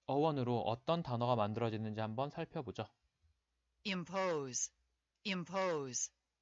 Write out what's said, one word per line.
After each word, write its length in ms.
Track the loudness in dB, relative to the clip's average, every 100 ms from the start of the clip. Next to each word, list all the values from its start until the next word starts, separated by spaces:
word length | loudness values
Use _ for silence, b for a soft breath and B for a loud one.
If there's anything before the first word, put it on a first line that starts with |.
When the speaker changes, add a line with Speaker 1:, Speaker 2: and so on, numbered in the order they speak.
| -2
Speaker 1:
어원으로 560 | 2 4 4 2 2
어떤 400 | 2 0 2 0
단어가 320 | 0 0 2 4
만들어지는지 680 | 2 2 0 0 -2 -2
한번 280 | -4 -2 -4
살펴보죠. 580 | -4 -6 -6 -6 -6 -8 _ _ _ _ _ _ _ _ _ -4
Speaker 2:
impose, 840 | -4 -2 0 0 0 -2 -4 -6 _ _ _ _ _ -4
impose. 880 | -2 -2 0 2 0 -2 -4 -4 _ _ _